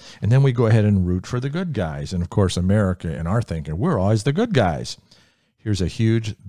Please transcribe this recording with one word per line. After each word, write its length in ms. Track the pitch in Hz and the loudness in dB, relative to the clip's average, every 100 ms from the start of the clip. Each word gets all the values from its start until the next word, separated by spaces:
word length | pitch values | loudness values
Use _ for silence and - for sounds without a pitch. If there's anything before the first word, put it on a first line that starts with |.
| - - | -20 -6
And 100 | 104 | 2
then 100 | 131 | 4
we 120 | 139 | 4
go 140 | 120 113 | 2 4
ahead 180 | 113 104 | 4 4
and 200 | 98 90 | 2 2
root 220 | 90 - | -2 -2
for 140 | 123 | -6
the 80 | 139 | -4
good 240 | 160 190 | -4 -4
guys. 400 | 110 82 73 73 | -4 -4 -6 -6
And 100 | 90 | -4
of 60 | 87 | -2
course, 260 | - 92 - | 0 0 2
America, 580 | 90 104 95 90 85 | 2 2 2 -2 -6
in 140 | 65 82 | -6 -2
our 140 | 113 | -2
thinking, 360 | - 82 76 78 | -2 -6 -6 -4
we're 220 | 156 123 | -2 0
always 240 | 95 110 | 2 2
the 80 | 143 | 0
good 220 | 151 240 | -2 0
guys. 420 | 156 95 71 62 - _ _ _ _ _ _ | 2 2 0 -8 -12 _ _ _ _ _ _
Here's 240 | 110 95 | -4 -2
a 60 | 85 | -2
huge 480 | - 113 113 107 - | 0 2 2 -2 -8